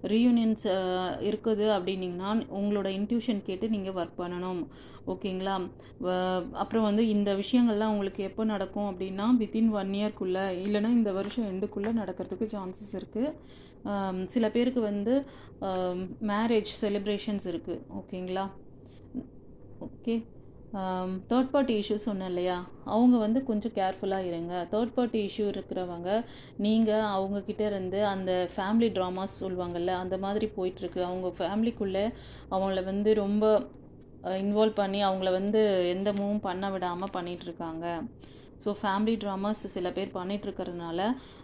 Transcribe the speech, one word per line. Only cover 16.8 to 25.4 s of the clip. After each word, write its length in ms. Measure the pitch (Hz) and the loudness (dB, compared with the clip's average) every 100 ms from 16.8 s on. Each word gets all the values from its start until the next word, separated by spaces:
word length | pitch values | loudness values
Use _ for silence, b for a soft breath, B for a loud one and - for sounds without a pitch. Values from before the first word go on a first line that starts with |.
செலிப்ரேஷன்ஸ் 680 | 214 202 202 202 - 202 185 | 0 0 0 -2 -2 -4 -2
இருக்கு. 380 | 170 - 170 - 190 | -6 -4 -8 -8 -12
ஓகேங்களா? 520 | - 180 180 185 190 - - - B B B - - - - - - - | -8 -8 -4 -2 -4 -6 -18 -20 B B B -12 -10 -16 -20 -20 -18 -14
ஓகே. 460 | 240 - - 233 226 - - - - | -14 -8 -2 -2 -4 -16 -20 -20 -12
ஆம், 500 | 202 185 185 185 185 - | -6 -4 -2 -4 -6 0
தேர்ட் 200 | 240 262 | 2 4
பார்ட்டி 300 | 285 247 220 | 2 2 0
இஷ்யூ 160 | 202 208 | 0 -2
சொன்னேன் 320 | 220 196 185 | -2 -4 -2
இல்லையா, 400 | 180 180 180 175 - - | -2 0 -2 -6 -12 0
அவங்க 320 | 214 247 247 | 4 6 6
வந்து 260 | 214 233 | 6 2
கொஞ்சம் 280 | 269 214 220 | 2 -2 -2
கேர்ஃபுல்லா 540 | 214 190 190 196 190 185 | 0 0 0 -2 0 0
இருங்க. 420 | 170 170 180 175 | -4 -4 -4 -2
தேர்ட் 220 | 208 233 | 0 0
பார்ட்டி 320 | 240 240 226 202 | 0 0 0 -2
இஷ்யூ 140 | |
இருக்கிறவங்க, 840 | - | 0